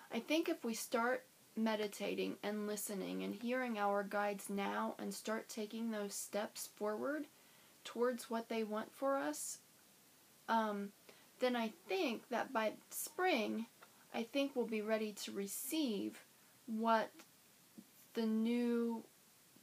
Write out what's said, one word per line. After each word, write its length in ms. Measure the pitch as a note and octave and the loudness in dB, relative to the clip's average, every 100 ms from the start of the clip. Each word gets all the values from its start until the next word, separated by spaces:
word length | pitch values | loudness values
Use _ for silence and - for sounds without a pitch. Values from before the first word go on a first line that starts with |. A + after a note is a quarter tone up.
| - | -6
I 80 | A#3 | -4
think 280 | - D#4 E4+ | 2 2 2
if 160 | D#4 | 0
we 80 | A#3 | -2
start 500 | A3+ - A#3 A#3+ B3+ - - - - | -4 0 2 2 0 -4 -20 -10 0
meditating 800 | A3 G#3+ G#3 G#3 G3 F#3+ F#3+ - | 2 2 -2 -2 -2 0 -2 -2
and 240 | G#3 G#3+ G#3 | -2 -2 -2
listening 560 | G#3 - G3+ F3+ F#3+ | -4 -4 -4 -2 -2
and 120 | F#3+ | -2
hearing 440 | G3+ A#3+ B3+ B3 G#3+ | -2 -2 0 0 2
our 240 | G3+ G3+ | 2 2
guides 480 | G3+ G3+ G#3 G3 - | 2 0 0 -2 -4
now 440 | G3+ G3+ G#3 A3 - | -2 0 0 -2 -2
and 160 | G#3 | -6
start 340 | G3 - A3 - | -6 -2 -4 -4
taking 420 | - G#3 A3+ A3+ | -6 -6 -4 -2
those 220 | G#3+ G3+ | -2 -4
steps 560 | G3+ - G3+ A3 - - - | -4 -4 -2 -2 -6 -12 -4
forward 480 | G#3 A3 B3+ D4+ C#4+ - - - - - | -2 -2 -2 -2 -6 -12 -20 -20 -20 -16
towards 460 | - A#3 A#3+ A#3 - | -8 2 2 2 -2
what 220 | A3+ A3+ | -4 -2
they 120 | A3+ | -2
want 300 | G#3+ G#3+ - | 0 -2 -4
for 240 | - C#4 C#4 | -2 2 2
us, 400 | D4 D4+ - - - - - - - - - - - | 0 -2 -6 -8 -12 -20 -20 -20 -20 -20 -20 -12 2
um, 400 | C#3 G#3+ G3+ G3+ - - - - - | 2 4 0 -4 -10 -20 -20 -18 0
then 160 | B3 B3 | 2 2
I 160 | A3+ - - | -2 -4 -2
think 400 | F#4+ D4+ A3 - | 2 2 0 -2
that 240 | A#3 - | -2 0
by 200 | B3 A3 - - | 2 2 -2 -10
spring, 760 | - - - F#4 C#4 G#3+ G#3+ A3+ - - - - | -8 -6 2 4 4 2 -2 -4 -12 -20 -20 -8
I 80 | - | -6
think 300 | A3+ C#4 C#4 | -2 0 0
we'll 120 | B3+ A#3 | 0 0
be 160 | G#3+ | 0
ready 300 | G#3 A3 G#3+ G3+ | 2 0 0 -4
to 80 | - | -8
receive 880 | G#3 G3 - - D#4 C#4 G3 - G#3+ - - - - - | -4 -4 -4 -2 0 2 2 -2 -4 -18 -20 -20 -18 -6
what 440 | A3 A3+ A3+ G#3 - - - - - - - - - - | 0 4 4 4 -6 -20 -20 -20 -20 -20 -20 -20 -20 -8
the 140 | - A3+ | 0 2
new, 760 | A3 A3+ A#3+ A#3+ A#3 A#3 A3+ - - - - - - | 4 4 4 2 2 0 -2 -8 -20 -20 -20 -20 -20